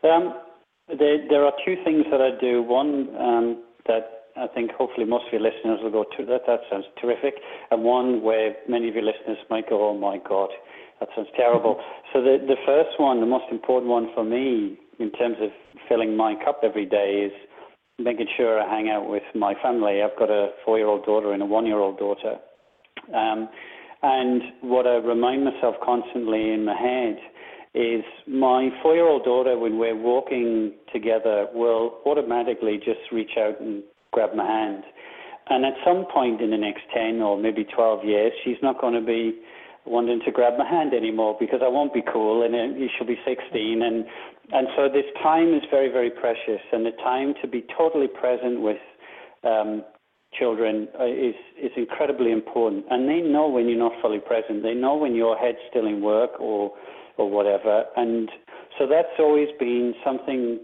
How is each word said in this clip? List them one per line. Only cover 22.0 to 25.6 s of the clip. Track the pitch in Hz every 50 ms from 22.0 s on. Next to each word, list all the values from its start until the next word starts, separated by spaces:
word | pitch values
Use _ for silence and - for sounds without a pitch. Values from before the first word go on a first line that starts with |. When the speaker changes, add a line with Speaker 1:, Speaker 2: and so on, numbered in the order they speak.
| 104 101 101 - - 110 113 - - - _ _ _ _ _ _ _ _ _ - - - -
Speaker 1:
Um, | 110 110 110 110 113 113 110 - - - - - - - - - _ -
and | 139 131 131 127 127 123 123 113 - - -
what | - 123 123 127 123
I | 123 123
remind | 117 110 120 117 117 123 123 131 135 139
myself | 135 - -